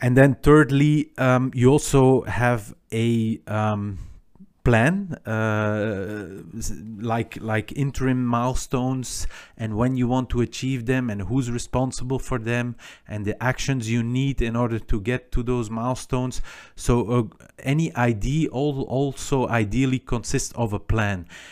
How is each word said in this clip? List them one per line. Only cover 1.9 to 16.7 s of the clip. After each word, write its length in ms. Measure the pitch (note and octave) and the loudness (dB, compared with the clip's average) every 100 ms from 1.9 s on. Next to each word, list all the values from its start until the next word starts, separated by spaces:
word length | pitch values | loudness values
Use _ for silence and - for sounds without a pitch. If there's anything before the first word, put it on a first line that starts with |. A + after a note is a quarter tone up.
| C#3 C3 C3 | 4 6 4
have 520 | - G#2 B2 A#2+ G#2+ - _ | 2 0 0 0 -4 -18 _
a, 480 | A2+ A#2 A#2 A2 A2+ - | -2 0 2 0 -4 -4
um, 520 | G#2+ G#2+ G#2 G#2 G2 - - _ _ - _ | -2 -2 -2 -6 -8 -14 -18 _ _ -20 _
plan, 520 | - A2+ B2 F#3+ G3 C#3 - | 4 6 4 2 -4 -10 -6
uh, 1160 | A2 A2 G#2+ G#2+ G#2+ G#2+ G2 G2 G#2+ F#2 F#2+ - A2+ | -2 0 0 0 -2 -2 -4 -6 -8 -10 -14 -14 -10
s-, 140 | A2+ G#2+ G#2+ G#2+ | -8 -8 -10 -8
like, 400 | A2+ A2+ A#2 - | -4 -2 -4 -8
like 300 | A2 G#2+ G#2 - | -4 -4 -4 -4
interim 480 | C#3 - C3 B2+ B2 | -4 -2 0 0 0
milestones 1000 | A#2+ B2 B2+ - C3 B2+ C3 B2 - - - - - | 0 0 -2 -2 -2 -2 -4 -6 -6 -6 -6 -16 -10
and 200 | A2 G#2 | -6 0
when 200 | B2 B2+ | 0 2
you 120 | A#2+ | 0
want 200 | B2+ B2 | 0 0
to 120 | A#2+ | -2
achieve 460 | A#2 - C3 C3+ A#2 | -2 -2 -6 -4 -2
them 220 | C3 B2 | -2 0
and 140 | G2+ | -4
who's 300 | F#2+ B2+ A#2+ | -2 -2 -2
responsible 680 | A#2+ - B2+ C3 - B2 C3 | -6 -4 -2 -2 -4 -4 -4
for 180 | - B2+ | -4 -4
them 340 | A2 A#2+ A#2+ A#2 - - - | -2 -2 -4 -8 -16 -20 -12
and 180 | G#2 | -6
the 160 | G2+ G#2 | -6 -2
actions 480 | B2 C3 - C3 A2 | -2 -2 -2 -2 0
you 140 | A#2 | -2
need 400 | A#2 B2+ C#3 C3+ | 0 0 -2 0
in 140 | A#2 A#2 | -2 0
order 240 | A#2+ A2 | -2 -2
to 200 | - A#2+ | -2 -2
get 300 | G2+ B2 - | 0 -4 -2
to 140 | C3+ | 0
those 260 | A#2 B2 A2 | 2 2 -2
milestones. 720 | A2+ A#2+ B2+ - B2+ B2+ - - - - | -4 -2 -4 -2 -2 -2 -2 -6 -6 -20